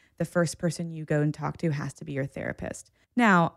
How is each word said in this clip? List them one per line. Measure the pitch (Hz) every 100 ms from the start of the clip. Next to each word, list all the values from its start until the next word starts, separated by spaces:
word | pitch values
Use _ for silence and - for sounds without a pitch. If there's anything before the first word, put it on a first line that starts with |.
| _ -
the |
first | 165 175 170 -
person | 175 - 170
you | 160
go | 156 151
and | 151
talk | 147 147 -
to | 170
has | 147 139
to | -
be | 160
your | 139 139
therapist. | - - - - - - _ _ -
Now, | 226 180 165